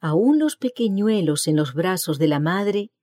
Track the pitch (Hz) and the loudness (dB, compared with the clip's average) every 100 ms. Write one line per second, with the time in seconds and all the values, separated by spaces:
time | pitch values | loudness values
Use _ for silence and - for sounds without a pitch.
0 | 160 156 233 302 302 - 254 - 226 196 | -2 2 4 4 2 -2 -6 -2 -2 0
1 | 208 214 165 147 - 156 147 135 180 185 | 0 2 0 0 0 0 0 -2 -2 -2
2 | - 143 156 147 156 190 202 202 208 _ | -4 0 0 2 0 0 -2 -4 -6 _